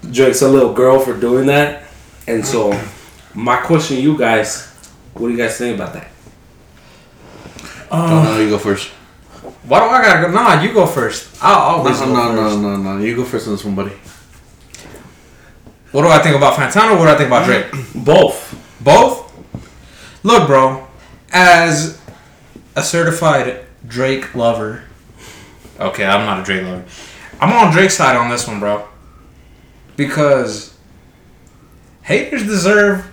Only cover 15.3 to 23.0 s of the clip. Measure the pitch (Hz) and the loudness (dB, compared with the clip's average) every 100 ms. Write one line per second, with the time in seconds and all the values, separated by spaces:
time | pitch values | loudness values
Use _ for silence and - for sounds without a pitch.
15.3 | - - - - _ _ 139 165 160 170 | -20 -20 -20 -20 _ _ 0 4 4 4
16.3 | 139 143 151 131 202 226 185 160 147 135 | 2 2 2 -2 2 2 4 4 4 2
17.3 | 123 - - - 139 120 113 107 180 - | 2 2 0 -2 -12 -12 -6 2 4 4
18.3 | - - - - - 120 170 254 - - | 0 -14 -18 -20 -4 4 4 4 0 -14
19.3 | - - - - - - - - - 202 | -20 -18 -18 -18 -20 -20 -20 -20 -6 2
20.3 | 233 143 135 131 135 - - - - _ | 2 4 4 2 -2 -16 -20 -20 -20 _
21.3 | 180 180 170 170 151 160 - - - - | 2 6 6 4 -2 -4 -10 -20 -20 -20
22.3 | _ _ - - - - 170 | _ _ -20 -12 -8 -4 -2